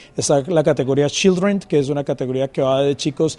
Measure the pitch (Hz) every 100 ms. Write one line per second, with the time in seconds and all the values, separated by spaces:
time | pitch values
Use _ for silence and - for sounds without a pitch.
0 | - - 131 143 139 160 151 139 131 135
1 | 143 - 190 180 202 202 - 151 139 143
2 | 139 131 127 131 135 - 131 135 143 135
3 | 160 135 160